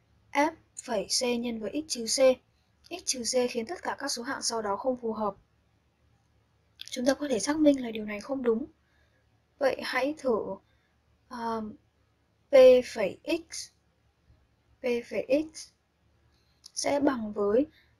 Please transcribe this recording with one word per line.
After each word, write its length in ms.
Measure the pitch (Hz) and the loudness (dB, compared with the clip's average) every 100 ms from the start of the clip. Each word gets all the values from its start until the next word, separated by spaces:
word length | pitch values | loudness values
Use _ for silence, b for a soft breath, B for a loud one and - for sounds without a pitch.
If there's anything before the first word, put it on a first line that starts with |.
| _ _ _ | _ _ _
F 200 | 277 302 320 _ - | 0 0 0 _ -16
phẩy 220 | - 220 180 - | -6 -4 -2 -2
C 20 | |
nhân 380 | 247 240 240 226 | 0 -2 -4 -6
với 240 | 208 294 311 | -6 -6 -6
x 20 | |
trừ 160 | 247 220 | -8 -4
c. 120 | - 262 254 _ _ _ _ - | 2 4 4 _ _ _ _ -16
X 120 | 349 | -12
trừ 180 | 381 254 | -6 -6
c 280 | 226 254 247 | -2 0 0
khiến 160 | 240 226 | -2 -6
tất 160 | 359 | -8
cả 140 | 285 208 | -8 -6
các 100 | 285 | -6
số 140 | 240 | -8
hạng 200 | 240 254 | -8 -6
sau 200 | - 233 | -4 -4
đó 140 | 214 202 | -4 -2
không 200 | 269 247 | -2 -4
phù 120 | 226 | -4
hợp. 220 | 220 208 - _ _ _ _ _ _ _ _ _ _ _ _ _ - - | -4 -4 -6 _ _ _ _ _ _ _ _ _ _ _ _ _ -20 -14
Chúng 160 | - 247 | -4 -2
ta 80 | |
có 140 | 269 294 | 0 -2
thể 100 | 240 | -4
xác 180 | - 311 | -2 2
minh 260 | 302 269 | 4 4
là 80 | 240 | 0
điều 140 | 220 | -8
này 160 | 214 208 | -8 -8
không 220 | 208 277 | -8 -4
đúng. 240 | 240 226 302 _ _ _ _ _ _ _ _ - | 0 -2 -4 _ _ _ _ _ _ _ _ -2
Vậy 220 | 269 - | -2 -2
hãy 300 | - 269 269 311 | -4 -2 -2 -2
thử, 180 | 262 214 - 190 _ _ _ _ _ _ - | -2 -2 -2 -10 _ _ _ _ _ _ -16
um, 440 | 240 233 226 214 - _ _ _ _ _ _ - | -10 -6 -6 -8 -14 _ _ _ _ _ _ 6
P 40 | 269 254 254 247 | 10 12 10 4
phẩy 240 | 226 196 - | -2 -4 -4
x, 440 | - 330 330 - - _ _ _ _ _ _ _ _ _ _ _ | -4 -4 -6 -16 -16 _ _ _ _ _ _ _ _ _ _ _
P 20 | |
phẩy 680 | 254 240 240 214 - 285 311 | -4 -4 -4 -6 0 0 0
x 140 | - - _ _ _ _ _ _ _ _ _ - | -10 -20 _ _ _ _ _ _ _ _ _ -18
sẽ 260 | - - 285 | -8 -4 0
bằng 320 | 285 254 214 | 0 -2 -6
với 340 | 208 202 220 302 b b | -4 2 2 0 b b